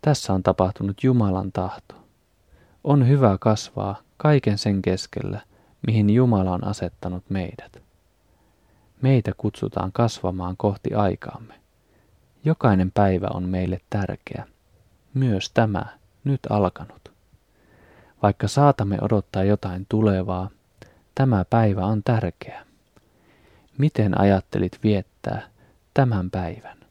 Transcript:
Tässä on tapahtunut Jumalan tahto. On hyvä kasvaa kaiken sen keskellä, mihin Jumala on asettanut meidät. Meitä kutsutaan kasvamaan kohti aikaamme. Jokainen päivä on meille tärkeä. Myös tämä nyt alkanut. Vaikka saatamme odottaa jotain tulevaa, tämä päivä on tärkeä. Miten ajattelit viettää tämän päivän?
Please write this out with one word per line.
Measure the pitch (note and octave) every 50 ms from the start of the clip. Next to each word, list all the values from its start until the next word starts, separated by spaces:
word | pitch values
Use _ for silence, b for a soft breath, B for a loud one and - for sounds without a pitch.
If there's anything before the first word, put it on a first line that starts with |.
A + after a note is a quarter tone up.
| -
Tässä | D3+ D3 - - - F#2+
on | F#2+ F#2
tapahtunut | - F#2 - F#2 F#2 G2+ - G#2 G2 G2 - -
Jumalan | C3 B2+ B2 A2 G2+ F#2 F#2+ F#2+ G2 -
tahto. | - F#2 F#2 - - _ _ - - _ _ _ _ _ _ _ _ b b b b b b b b b
On | C#3+ C#3+ D3 B2+ A#2+
hyvä | C#3+ C#3+ C3 A2 F#2+ F#3
kasvaa | - A2+ G#2+ G#2+ - - _ - G2+ G2 G2+ - _ _ _
kaiken | _ - D3+ D3+ C#3 - - G#2 G#2
sen | - A2 G2+ G2 F#2
keskellä, | F#2 F#2 F#2 - - - - G#2 G2 G2+ G#2 - b b b b b b b -
mihin | - A2+ A2 G#2 G#2
Jumala | G#2 A#2+ B2+ B2 A2+ G2+ F#2+ F#2
on | F2+ F2+ F2+
asettanut | F#2+ G2+ - - E2+ - _ - F2+ F2+ F2+ - _
meidät. | G2 F#2+ F2+ - - - - - _ - _ _ _ _ _ _ _ _ _ _ _ _ _ _ _ _ _ _ _ _ _ _ _ _ -
Meitä | C3 C3+ B2+ A2+ - G2
kutsutaan | _ - G#2+ - - - G2+ - - F#2 F#2+ -
kasvamaan | - A#2+ A#2 - - - F#2 F2+ F#2 F2+ F2+ F#2
kohti | - - G#2 G2 - _ - G#2
aikaamme. | G#2 G#2 F#2+ F#2+ - - - - - A2+ A2+ - _ _ _ _ _ _ _ _ _ _ _ _ _ _ _ _ _ _
Jokainen | D3 E3 - - B2+ G2+ F#2 F#2 F#2
päivä | - - G#2 G2 F#2 F2+ F#2 - -
on | F#2+ F2+ F2+
meille | F#2 F#2 F2+ F2+ F2+ F2+ _ _
tärkeä. | - G#2 G2 F2+ - - _ - - - - - _ _ _ _ _ _ _ _ _ _ _ _ _
Myös | C3 C3+ B2+ G#2+ F#2 F2+ -
tämä | _ - A#2 A2 G2+ F2+ - - - _ _ _ _ _ _
nyt | C#3 C#3 B2+ - -
alkanut. | G#2+ G#2 G2+ F2+ - - - - - - _ - _ _ _ _ _ _ _ b b b b b b b b b b b b b b b -
Vaikka | G#2 G2+ _ - G2+
saatamme | - - C#3+ C#3+ C3+ - G#2+ G2 G2+ -
odottaa | - G#2+ A#2 G#2 G2 _ - G2+ F#2+
jotain | G2 G#2 G#2 - G2+ F2+ F2+ G2 _
tulevaa, | - G#2+ A2 G#2+ G2 F#2 F#2 F#2+ F#2 F2+ F#2 G2+ _ _ _ _ _ b b b b b b b b
tämä | - C3+ C3+ A#2+ G2 F2 _
päivä | - A#2 A2+ G#2+ G2 G2+ -
on | G2+ A2 G#2+ G2
tärkeä. | - A#2+ A2 - F2+ - _ - - - - - _ _ _ _ _ _ b b b b b b b b b b b b b b b b -
Miten | C3+ D#3 _ - G#2+ G2 F2+ -
ajattelit | G2 G2+ G2 F#2+ - _ - G2+ F#2 F2+ - - -
viettää | A2 G#2+ G2 - _ _ _ _ - - A2 - - b b b b b b b _ _
tämän | - C3+ B2+ A2+ G2 F2+ F2+
päivän? | - F#2 F2+ E2 E2+ - - - - _ - _